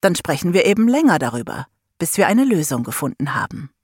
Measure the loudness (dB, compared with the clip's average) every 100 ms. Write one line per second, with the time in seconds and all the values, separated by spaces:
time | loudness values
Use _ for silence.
0 | 0 -2 -4 -4 0 2 2 4 2 4
1 | 4 4 0 -4 -8 -10 -14 _ _ _
2 | -4 0 2 4 4 2 0 -4 -4 -4
3 | -6 -4 -4 -4 -6 -8 -14 _